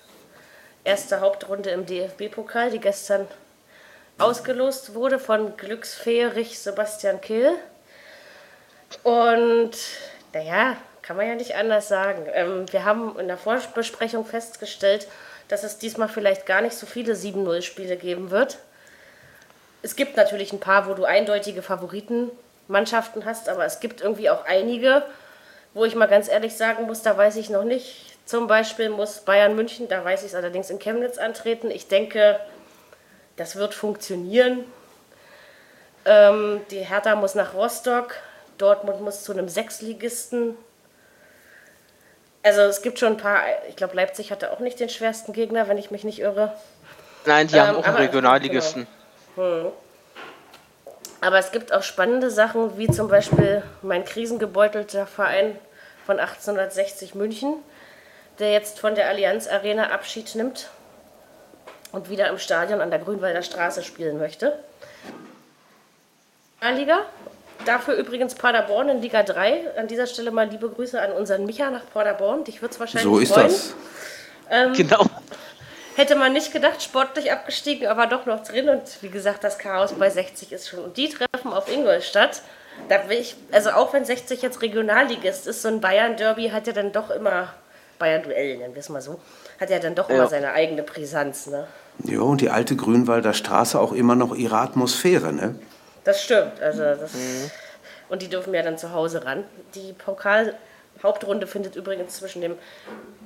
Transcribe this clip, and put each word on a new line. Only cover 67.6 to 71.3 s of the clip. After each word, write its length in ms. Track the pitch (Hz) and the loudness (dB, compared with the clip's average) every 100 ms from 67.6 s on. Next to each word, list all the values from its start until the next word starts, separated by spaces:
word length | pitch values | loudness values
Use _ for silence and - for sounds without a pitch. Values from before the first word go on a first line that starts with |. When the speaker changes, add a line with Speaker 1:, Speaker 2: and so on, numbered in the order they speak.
Speaker 1:
Dafür 300 | - 240 240 | 0 0 2
übrigens 400 | - - 240 254 | -2 -2 -4 -4
Paderborn 540 | - 247 233 202 202 285 | 0 2 2 2 0 2
in 120 | 254 | 0
Liga 220 | 226 220 | 2 2
drei. 400 | 202 175 202 330 339 - | 2 2 2 2 -2 -6
An 80 | 220 | -4
dieser 200 | 233 240 | -4 -4
Stelle 240 | - 233 | -4 -2
mal 180 | 226 214 | 0 0
liebe 200 | 214 226 | -2 -8
Grüße 320 | 226 - 240 | -6 -6 -2
an 120 | 196 | -2
unseren 340 | 185 202 | -2 -2